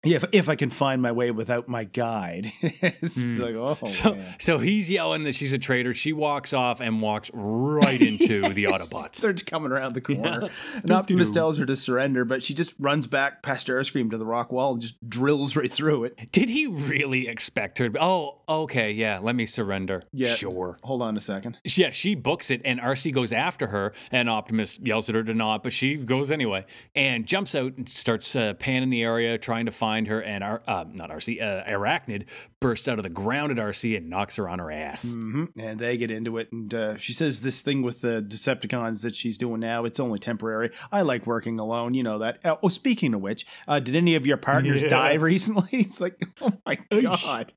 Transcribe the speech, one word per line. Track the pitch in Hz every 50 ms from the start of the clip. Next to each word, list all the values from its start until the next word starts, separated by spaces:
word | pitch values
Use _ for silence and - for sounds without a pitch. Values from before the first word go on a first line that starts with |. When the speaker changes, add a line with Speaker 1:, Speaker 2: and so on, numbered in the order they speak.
Speaker 1:
Yeah, | - 156 170
if, | 143 160 175
if | - 202 170 143
I | 151
can | - 147 123
find | - - 143 135 135 131
my | 127 120
way | 117 120 123 120
without | 117 107 113 117 123 120 120 -
my | 123 117 110
guide. | 92 - 123 120 117 117 107 92 87 85 90 101 110 -
<laughs> | - - 160 - - - 175 - -
It's | - 170 - 127 123 120 117
Speaker 2:
Hmm. | 113
Speaker 1:
like, | 120 117 113
oh, | 110 120 139 151 - -
Speaker 2:
So, | 110 98 - - 220 202
Speaker 1:
man. | 98 95 - - -
Speaker 2:
so | - - 165
he's | 147 - 170 208 214 190 160
yelling | 196 180 165 160 160 156 151
that | 143 135
she's | - 147 135
a | 135 131
traitor. | 131 - 127 123 123 123
She | 120 - - 151 160
walks | 151 151 147 143 139 - - 143
off | 131 127 123 117 120
and | 127 113 110 110
walks | 107 107 107 107 - - -
right | 117 101 104 110 117 127 143 151 151 - - 135 127
into | - - 107 - 330 - 110 101 98 -
Speaker 1:
<laughs> | 98
Speaker 2:
the | 101 101
Autobots. | 196 - - 87 - - 165 - - - -
Speaker 1:
They're | - 214 190
coming | 170 - - 160 160 156 139
around | 131 135 131 131 120
the | 131
corner. | 123 - 143 131 - 165 - - 208
Speaker 2:
Yeah. | - - - - - 285 240
Speaker 1:
And | - -
Optimus | - 185 196 - 185 180 175 -
Speaker 2:
Doo-doo-doo. | - 170
Speaker 1:
tells | 160 160 156 147
her | 143
to | 123 135
surrender, | 131 - - 123 123 135 139 135 127 123
but | 117 131 131
she | - - 147
just | 151 165 - - -
runs | 139 139 143 156 131 117
back | 139 139 139 139 - -
past | - 143 135 123 -
Starscream | - 127 127 135 - - 143 120 110
to | 110
the | 113 110
rock | 110 113 120 117 -
wall | 123 127 131 139
and | 131 120
just | 117 117 117 _ -
drills | 117 117 120 131 139 151 139 143 135 139
right | 156 127 123
through | - - 151 156 151 127 117
it. | 123 - - 113 -
Speaker 2:
Did | - 202 262 233
he | 226 302 311
really | 269 185 147 127 135 147 143 147 135 131 131 127 113
expect | 113 113 - - _ - 104 98 - -
her | 123
to | 117
be, | 107 139
"Oh, | 160 180 190 180 151 143 - _ _ -
okay, | 156 156 160 143 - 127 110 107
yeah, | 107 107 113 107 104 92
let | 98 113 120
me | 123 113
surrender"? | 107 - - 110 98 98 98 95 90 95 90 - _ -
Speaker 1:
Yeah. | 131 127 120 117
Speaker 2:
Sure. | 110 104 95 92 90 90 90 87 -
Speaker 1:
Hold | - 127 135 123
on | 123 113 107 104
a |
second. | - - 98 98 98 120 117 - _
Speaker 2:
Yeah, | - - - 180 139
she | - - - 196 208
books | 147 - 143 156 - - -
it, | 131 117 -
and | 131 123 123
R | 120 123 139
C | 135 - 165
goes | 135 135 123 107 113
after | 110 143 180 170 - 143
her, | 104 101 101 98 104 - - - -
and | - 127 120 120
Optimus | 113 107 - - 113 110 107 - - -
yells | - 120 107 110 107 -
at | 107
her | 113 113
to | 113 113
not, | 113 110 107 107 107
but | - 127 -
she | - 127 135 143
goes | 151 127 113 127 131 143 135
anyway | 156 151 131 110 98 95 95 - - - - _ _
and | 143 139 135 123 117 110
jumps | - 185 190 202 - -
out | 147 127 131 131
and | 135 123
starts, | - - - - - 117 110 - - -
uh, | 131 113 107 98
panning | - - 135 131 127 131 131
the | 127 117
area, | 113 117 117 117 117 117 117
trying | 113 - - 117 113 117
to | 117
find | 110 - 117 110 107 110 107 101
her, | 107 110
and | 92 104 104 98 98
Ar-, | 101 107 - - -
uh, | 110 90 82 80
not | - 95 82 -
R | 78 -
C, | - 165 - -
uh, | 117 107 98 - -
Arachnid | - 104 101 101 110 160 - - - 107 101 104 - - - - - _ _
bursts | - 127 113 - -
out | 131 120 107
of |
the | 98 92
ground | 82 101 98 107 127 143 147 147
at | 135 117
R | 107 104
C | 98 - - 117 110
and | 98 80 -
knocks | 87 95 101 - -
her | - 101 87
on | 87 90
her | 87 151
ass. | 151 151 156 147 - - -
Speaker 1:
Mm-hmm. | 120 120 117 113 110 113 143 165 165 _ 113
And | 110 110 110 107
they | 117 120 123
get | 117 120 113
into | 110 110 113 117 113 113
it, | 110 -
and, | 117 117 110 101
uh, | 117 113 110 107 107
she | 104 - -
says | 123 - 165 151 127 107
this | 113 131 123 -
thing | - 143 143 139
with | 127 123 120 -
the | - 120 117 110
Decepticons | 104 101 107 110 - 139 127 - - 110 - 123 117 113 113 104
that | 113 117 107
she's | - - 117 107 -
doing | 123 120 113 110
now, | 117 113 117 117 117
it's | 117 - -
only | 135 123 110 98
temporary. | - 123 117 104 110 113 110 110 117 113 - - - -
I | - 202
like | 185 147 127 117 -
working | 117 117 113 - 117 113 113
alone, | 107 110 117 117 117 120 127
you | 131 123
know | 113 107 107
that. | 110 113 120 - -
Uh, | 170 156 -
oh, | - 185
speaking | 175 - - 269 240 - - 139 110
of | 101
which, | 95 98 110 - - - - - -
uh, | - 147 143
did | 131 123 131
any | 165 175 170 165
of | 156 131
your | 139 139
partners | 131 - - 139 139 135 139 139 139 135
Speaker 2:
Yeah. | -
Speaker 1:
die | 131 127 131 139 147
recently? | 156 156 165 185 190 - 214 220 202 185 -
<laughs> | - 262 208 -
It's | - -
like, | 180 185 185 _ 180 - _ -
oh | - 247 196 - _
my | - 147 - - _
Speaker 2:
Oosh. | 214 214 254 214 185 175 -
Speaker 1:
God. | 160 135 113 113 - _